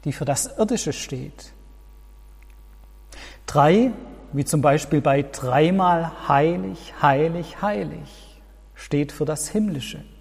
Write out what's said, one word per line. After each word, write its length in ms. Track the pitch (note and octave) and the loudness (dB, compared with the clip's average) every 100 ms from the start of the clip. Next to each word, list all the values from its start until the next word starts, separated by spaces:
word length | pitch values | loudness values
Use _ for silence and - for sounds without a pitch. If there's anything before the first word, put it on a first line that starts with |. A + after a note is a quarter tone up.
| D3+ | -6
die 80 | |
für 120 | - C#3+ | -4 -2
das 320 | C3+ - - | -2 -4 -2
Irdische 360 | G#3+ A#3+ - | 0 0 -4
steht. 600 | C#3 - B2+ C#3+ - - - - - - - - - - - - - - - - - - - - - - | -6 -8 -10 -12 -16 -20 -20 -20 -20 -20 -20 -20 -20 -20 -20 -20 -20 -20 -20 -20 -20 -20 -18 -18 -16 -2
Drei, 460 | D3 D3 F#3+ B3+ A3 - - - | 4 6 6 4 0 -14 -18 -8
wie 140 | C#3 C#3+ | -4 0
zum 160 | D#3 | 2
Beispiel 400 | C#3+ D3 - D3+ | 4 2 2 2
bei 220 | C#3+ C#3 | 4 2
dreimal 1040 | C#3 - B2+ C3 D#3+ F#3+ F3+ E3+ E3 - - | 0 -6 0 2 4 4 4 2 0 -8 2
heilig, 680 | C#3 D#3 F3+ F#3+ F#3 - - | 4 4 0 -6 -10 -14 2
heilig, 600 | D3 C#3 E3 E3+ D#3+ - | 4 4 2 -2 -8 -6
heilig, 800 | G3+ G#3 E3 D#3+ D3 - - - - - - - | -4 -4 -6 -10 -16 -20 -20 -20 -20 -20 -20 -20
steht 360 | - C#3+ D3 | -4 -2 -2
für 140 | - - | -4 -4
das 240 | D3+ - | -4 -4
Himmlische. 540 | G#3+ G#3+ D3 - - - - | -2 -2 -2 -8 -14 -16 -20